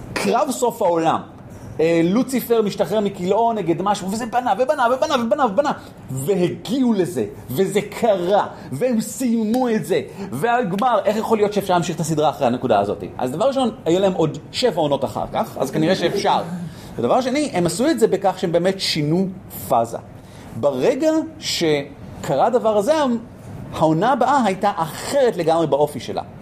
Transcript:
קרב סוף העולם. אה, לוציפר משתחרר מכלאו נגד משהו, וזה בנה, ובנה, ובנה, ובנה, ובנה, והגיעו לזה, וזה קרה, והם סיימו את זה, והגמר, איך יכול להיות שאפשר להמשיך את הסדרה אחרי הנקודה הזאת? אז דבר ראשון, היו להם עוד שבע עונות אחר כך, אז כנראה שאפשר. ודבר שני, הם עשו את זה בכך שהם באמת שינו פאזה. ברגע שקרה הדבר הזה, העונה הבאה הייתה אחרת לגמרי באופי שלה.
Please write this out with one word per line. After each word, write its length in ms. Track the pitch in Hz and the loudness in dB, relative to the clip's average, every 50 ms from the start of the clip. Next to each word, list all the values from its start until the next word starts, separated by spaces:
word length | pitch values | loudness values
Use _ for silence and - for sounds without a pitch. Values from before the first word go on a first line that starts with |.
| - - - | -12 -8 -6
קרב 340 | - - 202 196 240 311 285 | -2 0 2 2 2 2 0
סוף 300 | - - 247 233 - - | 0 0 0 -2 0 0
העולם. 380 | 214 175 170 165 165 156 127 101 - - - - - - - - - - - - | 0 2 2 4 2 2 0 0 -4 -8 -18 -20 -18 -18 -18 -16 -16 -10 -2 0
אה, 220 | 156 165 165 165 165 | 2 4 4 4 4
לוציפר 580 | 175 190 247 247 254 - 233 - - 233 226 | 4 4 2 0 0 -2 -2 0 2 2 2
משתחרר 380 | 214 196 202 - 190 151 202 220 | 2 0 0 -2 -2 0 0 0
מכלאו 540 | 208 196 202 - 180 185 202 220 233 233 226 | 0 0 -2 -2 0 2 2 2 2 0 0
נגד 280 | 214 175 160 170 156 | -2 0 0 0 0
משהו, 300 | 185 202 202 - 180 190 | 0 0 0 -2 -2 -6
וזה 140 | 208 220 254 | -4 -6 -4
בנה, 280 | 226 240 247 254 240 190 208 | -2 -2 -2 0 0 0 2
ובנה, 260 | 254 262 302 285 240 233 254 | 2 0 2 2 2 2 2
ובנה, 180 | 262 302 311 294 247 233 | 2 0 0 0 0 2
ובנה, 200 | 226 294 302 269 | 0 2 2 2
ובנה, 260 | 220 185 247 294 277 - - - - - - - - | 2 2 2 0 0 0 -4 -8 -18 -20 -18 -12 -10
והגיעו 840 | 131 131 135 170 196 180 175 160 120 - - - 226 285 254 240 220 | -8 -6 0 0 2 2 2 0 -2 -4 -6 -4 0 2 2 2 4
לזה, 320 | 190 170 160 - 127 107 101 - - - - | 2 0 0 0 -4 -4 -4 -6 -14 -12 -6
וזה 300 | 127 165 190 180 190 208 | -2 0 0 2 0 -2
קרה, 680 | - - - - 226 226 196 180 175 180 208 190 143 - - - - - | -2 -2 -4 0 2 2 2 2 2 2 2 2 2 0 -6 -12 -12 -8
והם 300 | - 139 240 262 240 220 | -4 -2 0 0 2 0
סיימו 680 | - - - - 262 240 226 226 220 208 226 254 254 240 | -2 -2 -4 -2 0 0 2 2 2 2 2 2 2 2
את 160 | 220 214 147 | 0 0 0
זה, 160 | 151 180 143 - - - - 202 - | 0 0 0 -2 -4 -10 -12 -10 -8
והגמר, 680 | 110 135 190 240 233 247 247 175 180 196 254 254 233 196 - | -6 -2 0 2 2 2 0 0 -2 0 0 2 2 2 2
איך 120 | 196 202 | 2 0
יכול 200 | 220 208 - 226 | 0 0 0 2
להיות 160 | 208 208 202 - | 2 2 2 2
שאפשר 200 | 202 196 185 180 | 0 0 2 2
להמשיך 220 | 175 160 175 160 | 2 2 0 -2
את 40 | 160 | -4
הסדרה 300 | 160 160 160 147 151 147 | -2 -2 0 2 2 0
אחרי 180 | 135 - 143 | 2 2 2
הנקודה 320 | 120 123 120 131 120 107 101 | 2 2 0 2 2 4 4
הזאת? 240 | 101 101 90 - 90 85 - | 4 0 -2 -6 -6 -10 -6
אז 140 | - 123 127 | -4 -4 -4
דבר 160 | 135 165 226 | -2 0 0
ראשון, 240 | 277 247 269 254 220 - - - | 0 2 2 0 0 -2 -4 -2
היו 140 | 160 170 190 | 0 2 2
להם 140 | 202 190 185 | 2 2 2
עוד 240 | - 175 156 131 - - - | 2 0 0 0 -6 -12 -10
שבע 300 | - - 254 233 156 175 | -6 0 0 0 2 2
עונות 240 | 156 139 139 131 123 | 0 2 2 0 -2
אחר 200 | 110 - 104 - - - | -4 -4 -6 -6 -4 -4
כך, 240 | - 220 - - - | -4 -4 -4 -4 -6
אז 120 | 135 131 | -4 -2
כנראה 240 | 123 156 156 170 190 | 0 0 2 2 2
שאפשר. 420 | - 180 160 - 202 - 185 147 113 - 85 180 - 175 - - - - - - | 2 0 -2 -2 0 0 2 0 0 0 -4 -8 -8 -10 -10 -12 -14 -16 -12 -6
ודבר 240 | - 113 123 180 254 | -2 0 2 2 2
שני, 280 | 254 262 247 302 - - - | 2 0 0 -2 -2 0 0
הם 120 | 180 175 | 0 0
עשו 220 | 160 170 185 247 | 0 0 0 0
את 120 | 320 311 214 | 2 2 2
זה 80 | 220 | 2
בכך 320 | 185 185 185 - 190 180 - | 2 2 2 0 0 0 0
שהם 120 | 196 175 | -2 0
באמת 280 | 160 170 175 196 190 190 | 0 2 2 2 0 -2
שינו 480 | - - - 165 147 147 160 185 196 190 190 - - - - - - - | -4 -4 -2 0 0 0 0 0 0 -2 -4 -12 -16 -14 -14 -10 -4 0
פאזה. 280 | 135 117 117 - 87 - - - - - - - - - - - - 113 | 2 2 0 0 -4 -12 -12 -14 -20 -20 -20 -20 -20 -20 -18 -12 -8 -2
ברגע 520 | 117 143 135 - 143 214 285 262 320 311 311 320 311 - - - | 0 0 0 2 2 2 2 2 2 2 2 2 -2 -4 -8 -10
שקרה 1040 | - - - - 170 156 147 143 139 - - - - - - - - - 139 135 151 | -6 -6 -2 0 2 2 2 0 -2 -6 -14 -18 -18 -16 -14 -10 -4 -2 2 2 2
הדבר 320 | - 240 233 202 220 214 | 2 2 2 2 2 2
הזה, 160 | 208 196 262 311 311 285 254 233 226 - - - - - - - - - - - | 2 2 2 2 2 2 2 0 -2 -4 -10 -18 -18 -18 -16 -14 -14 -14 -10 -2
העונה 380 | - 165 156 156 160 202 254 | 0 2 2 4 4 4 2
הבאה 320 | 285 233 254 247 285 277 226 | 4 4 4 4 4 4 2
הייתה 260 | 196 190 - 214 202 - | 2 0 0 0 0 0
אחרת 600 | - 165 156 - - - - 269 285 262 233 170 | 0 -4 -4 -6 -10 -6 -2 2 2 2 2 2
לגמרי 300 | 175 165 156 165 170 165 | 2 2 2 2 2 4
באופי 320 | 143 139 139 147 147 - 120 | 2 4 2 2 0 0 -8
שלה. 220 | - - 98 87 - - - - | -8 -6 -6 -6 -8 -8 -14 -18